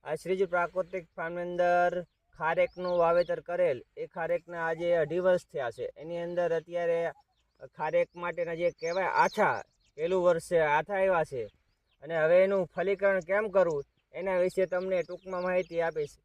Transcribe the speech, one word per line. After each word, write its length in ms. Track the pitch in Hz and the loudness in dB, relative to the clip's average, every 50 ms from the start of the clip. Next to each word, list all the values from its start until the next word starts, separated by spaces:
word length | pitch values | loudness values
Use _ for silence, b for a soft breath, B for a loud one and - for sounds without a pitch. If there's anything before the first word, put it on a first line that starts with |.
| _ | _
આ 100 | 139 156 | -6 -8
શ્રીજી 300 | 160 - 170 190 185 196 | -6 -2 -4 0 0 0
પ્રાકૃતિક 600 | 170 175 175 175 165 - 185 180 175 185 185 165 _ _ | 0 2 0 0 0 -2 -6 -6 -4 -8 -10 -10 _ _
ફાર્મની 260 | 190 165 165 175 175 | -10 -8 -8 -6 -6
અંદર 600 | 175 175 175 175 175 175 175 175 175 175 175 180 170 _ _ _ _ _ _ - | -6 -6 0 2 2 4 4 4 4 2 0 -2 -8 _ _ _ _ _ _ -4
ખારેકનું 600 | 160 160 170 175 175 170 _ 175 180 180 180 175 | -2 -2 2 2 0 0 _ -8 -4 -2 2 2
વાવેતર 420 | 170 165 170 175 175 170 175 160 | 4 4 4 4 2 0 -4 -6
કરેલ, 420 | 151 - 175 175 180 165 135 117 - _ _ | -6 -6 -2 0 2 2 0 -2 -6 _ _
એ 100 | - 160 | -14 -14
ખારેકના 600 | 156 _ 180 165 165 175 170 _ 170 175 170 165 | -12 _ -8 -4 -4 -4 -4 _ -8 -8 -6 -4
આજે 260 | 165 165 165 175 170 | -4 -4 -2 0 0
અઢી 260 | 175 170 156 147 160 180 | 2 2 2 0 -2 0
વર્ષ 220 | 180 185 180 175 - _ | 2 2 2 2 0 _
થયા 180 | - 147 131 120 | -8 -6 -6 -6
છે. 200 | - - 117 - - | -6 -8 -10 -10 -10
એની 260 | - 143 165 170 170 | -12 -12 -10 -8 -8
અંદર 300 | 170 175 175 175 175 165 | -8 -4 -2 -2 0 0
અત્યારે 580 | 165 165 156 170 170 175 175 170 170 165 170 160 143 - _ _ _ _ _ _ _ _ - 131 _ | 0 -2 -4 -4 -4 -2 0 0 0 0 0 -4 -6 -8 _ _ _ _ _ _ _ _ -20 -20 _
ખારેક 320 | - 156 156 165 170 175 _ _ | -6 -4 0 2 0 0 _ _
માટેના 380 | 175 175 175 165 175 170 165 170 | -8 -8 -6 -4 -4 -4 -4 -2
જે 160 | 165 175 170 | -2 -2 -2
કહેવાય 340 | - _ 160 165 175 190 185 | -2 _ -6 -4 -2 -2 -2
આછા, 580 | 151 - 139 165 190 - 214 202 151 123 104 - _ _ _ _ _ _ | 0 2 2 2 2 4 2 2 2 2 -2 -6 _ _ _ _ _ _
પહેલું 260 | 143 156 170 185 185 | -6 -2 0 0 4
વર્ષ 280 | 175 180 170 165 - - | 4 4 2 2 0 0
છે, 80 | 180 165 | 2 2
આછા 360 | 156 147 147 156 160 - 202 | 4 4 2 2 0 0 0
આવ્યા 300 | 190 190 190 185 165 156 | 0 2 2 2 2 0
છે. 200 | - 139 123 110 104 _ _ _ _ _ _ _ _ _ _ | -2 -4 -8 -8 -10 _ _ _ _ _ _ _ _ _ _
અને 220 | - 151 165 160 156 | -10 -4 0 2 4
હવે 200 | 160 175 180 190 | 6 6 6 6
એનું 220 | 196 196 196 175 | 4 2 0 -2
ફલીકરણ 540 | - _ 185 170 190 202 185 196 196 190 185 | -2 _ -4 -2 -2 -2 2 2 2 2 0
કેમ 280 | 165 165 190 208 220 214 | -2 -2 -2 -2 -2 2
કરવું, 360 | 185 196 180 170 156 143 139 _ _ _ _ _ | 2 2 4 4 0 -4 -6 _ _ _ _ _
એના 260 | - 151 180 196 185 180 | -12 -8 -4 -2 0 0
વિશે 280 | 180 180 - 190 190 | 0 0 2 0 0
તમને 360 | 160 185 180 185 190 190 180 | 0 0 -4 -2 -2 -2 -2
ટૂંકમાં 400 | 165 160 180 175 _ 180 185 180 | -2 -4 -10 -14 _ -8 -8 -4
માહિતી 380 | 180 185 180 180 185 - 165 170 | -4 0 -2 -2 -2 -2 -2 -2
આપીશ. 360 | 165 170 156 156 147 143 - _ | -2 -2 -2 -4 -8 -8 -10 _